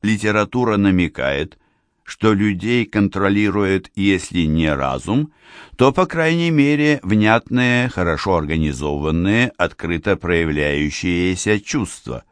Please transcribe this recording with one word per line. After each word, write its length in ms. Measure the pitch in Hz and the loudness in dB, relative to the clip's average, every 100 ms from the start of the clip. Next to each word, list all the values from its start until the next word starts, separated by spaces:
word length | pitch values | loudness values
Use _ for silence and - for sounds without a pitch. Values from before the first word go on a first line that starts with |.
Литература 760 | 104 107 107 107 101 123 120 104 | 0 0 0 0 0 0 0 2
намекает, 800 | 101 92 85 - 67 69 78 - _ _ _ _ | 4 4 0 -2 -2 -2 -4 -10 _ _ _ _
что 280 | - - 110 | -20 -2 0
людей 540 | 101 104 92 104 120 110 | 2 0 -2 -2 -2 -2
контролирует, 1040 | 110 101 98 98 101 104 98 98 95 92 | 0 0 0 0 2 0 0 0 0 -4
если 460 | - 98 95 - 90 | -2 0 0 -2 -2
не 320 | 80 80 80 | 0 2 0
разум, 580 | 69 65 65 60 120 151 _ - - - - | 0 -2 -4 -2 -2 -2 _ -20 -20 -20 2
то, 160 | 131 | 2
по 140 | 139 180 | 2 -2
крайней 440 | 165 160 165 170 | 0 0 0 0
мере, 500 | 156 143 147 151 147 | 2 2 2 2 0
внятные, 840 | 92 107 107 113 - 123 123 123 123 | 0 2 4 2 0 0 2 2 0
хорошо 460 | - 87 76 - 90 | -2 -2 -2 0 0
организованные, 1160 | 76 80 78 64 73 73 76 80 92 110 123 - | 0 0 -2 -2 -4 -2 -2 0 0 2 0 0
открыто 580 | 85 - 87 85 104 92 | -4 -4 -6 -4 -2 -2
проявляющиеся 1400 | 87 85 82 73 73 73 76 - 90 87 90 90 - 107 | 0 0 0 0 0 0 -2 -4 -2 0 0 -2 -2 -2
чувства 640 | 101 - 92 - - 60 - | -2 -6 -6 -8 -12 -14 -14